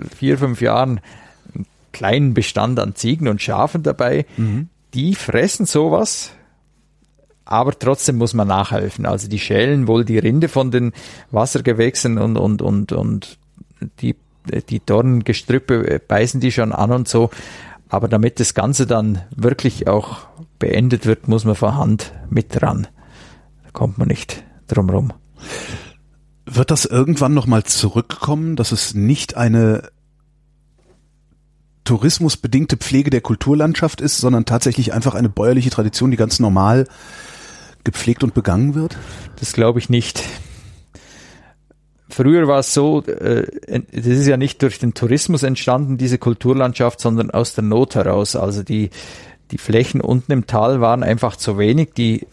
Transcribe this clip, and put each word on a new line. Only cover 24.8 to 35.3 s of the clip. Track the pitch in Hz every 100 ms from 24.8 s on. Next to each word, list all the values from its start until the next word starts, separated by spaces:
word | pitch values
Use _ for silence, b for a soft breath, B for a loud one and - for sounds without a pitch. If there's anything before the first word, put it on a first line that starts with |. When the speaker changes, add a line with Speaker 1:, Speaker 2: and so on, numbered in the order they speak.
| 92
Speaker 1:
rum. | 95 131 - _ - B B B B B B _ _ _ _ -
Speaker 2:
Wird | 120 127
das | 151 -
irgendwann | 123 139 156 135
noch | 147 117
mal | 113
zurückkommen, | - - 104 117 - - - 151 160 156
dass | 113
es | 107 -
nicht | 104 110 143 - -
eine | 120 113 110 110 - - _ _ _ _ _ _ _ _ _ _ _ _ _ _ _ _ _ _
tourismusbedingte | - 117 139 - 165 - 123 127 156 120
Pflege | - 135 143
der | 127
Kulturlandschaft | - 110 135 151 156 160 160 -
ist, | 147 -
sondern | 127 120 113
tatsächlich | 120 131 120 117
einfach | 117 120 98
eine |
bäuerliche | 113